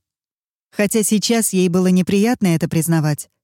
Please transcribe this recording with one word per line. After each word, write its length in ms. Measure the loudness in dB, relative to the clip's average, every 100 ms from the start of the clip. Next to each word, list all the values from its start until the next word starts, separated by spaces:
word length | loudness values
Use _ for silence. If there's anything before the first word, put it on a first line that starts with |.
| _ _ _ _ _ _ _
Хотя 320 | -4 -2 0
сейчас 520 | 0 0 0 -2 0
ей 160 | 0 0
было 160 | 2 2
неприятно 640 | 2 2 0 0 0 0
это 200 | 0 0
признавать, 640 | -2 0 0 0 -4 -8 _